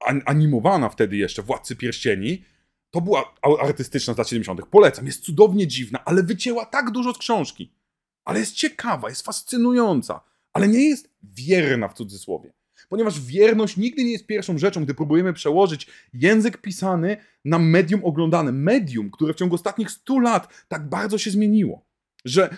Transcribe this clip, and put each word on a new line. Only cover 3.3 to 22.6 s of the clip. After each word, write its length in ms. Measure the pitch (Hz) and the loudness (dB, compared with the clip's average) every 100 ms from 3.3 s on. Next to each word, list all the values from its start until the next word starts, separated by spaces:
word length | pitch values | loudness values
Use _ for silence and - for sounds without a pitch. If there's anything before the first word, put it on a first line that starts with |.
| - | -2
au-, 180 | 139 151 | 2 2
artystyczna 540 | 143 143 127 139 - | 0 -4 -4 -6 -6
z 40 | 117 | -4
lat 100 | 110 | -2
siedemdziesiątych. 380 | 117 95 90 - | -4 -4 -8 4
Polecam. 400 | 202 180 - 135 | 8 8 4 -10
Jest 160 | - | -10
cudownie 440 | - 151 214 196 170 | -6 4 4 4 -2
dziwna, 380 | 127 117 127 | -4 -8 -8
ale 180 | 135 180 | 0 0
wycięła 440 | 175 196 247 233 220 | 0 -4 -4 -6 -4
tak 240 | 277 240 | -4 -2
dużo 240 | 233 240 | -2 -4
z 40 | - | -4
książki. 540 | - 220 139 - 85 _ _ _ _ _ | -2 -2 -2 -8 -20 _ _ _ _ _
Ale 160 | - 196 | -6 -4
jest 120 | 214 | -4
ciekawa, 560 | - 311 - 240 151 110 | -4 -6 -4 -6 -6 -6
jest 140 | 131 | -10
fascynująca, 960 | - - - 247 240 247 226 147 - 80 _ _ _ | -10 -10 -6 0 2 2 2 0 -2 -10 _ _ _
ale 160 | - 202 | 0 2
nie 200 | 233 302 | 4 4
jest 220 | 277 - _ | 0 -6 _
wierna 640 | 101 98 139 185 147 123 98 | -20 -12 0 2 4 0 -2
w 60 | |
cudzysłowie. 580 | - 107 101 - 82 - _ _ _ - | -8 -12 -12 -10 -10 -10 _ _ _ -10
Ponieważ 320 | 208 220 151 | -2 -2 -2
wierność 560 | 123 160 214 220 214 180 | -6 4 4 6 0 -2
nigdy 280 | 233 269 | -4 -2
nie 80 | 240 | -2
jest 140 | 220 - | -4 -6
pierwszą 320 | 208 190 160 | -6 -4 -2
rzeczą, 260 | 196 180 | 0 -2
gdy 100 | 143 | -4
próbujemy 380 | 135 147 160 185 | -4 0 2 2
przełożyć 540 | 160 151 165 196 147 - - _ | -2 0 2 2 0 -12 -20 _
język 460 | 123 185 220 220 - | 0 4 4 2 -2
pisany 580 | 202 180 190 175 170 208 _ _ | -12 -6 -2 0 -2 -4 _ _
na 140 | 139 170 | -2 2
medium 460 | 160 170 165 208 | 4 4 4 0
oglądane. 480 | 170 151 165 165 147 | -2 -2 0 0 0
Medium, 580 | 135 156 254 165 117 104 | -2 0 0 0 -6 -8
które 240 | - 156 | -4 -4
w 20 | 151 | 0
ciągu 180 | 180 | -2
ostatnich 360 | 170 202 - 214 | 0 -4 -4 -6
stu 280 | - - 269 | -8 -2 2
lat 460 | 240 202 - - - | 2 2 -2 -20 -12
tak 200 | 156 147 | -10 -6
bardzo 300 | 180 202 208 | -6 -4 -4
się 120 | 214 | -2
zmieniło, 560 | 202 208 214 180 - _ _ _ _ | 0 2 2 2 -4 _ _ _ _
że 320 | 123 151 185 180 | -2 0 0 -2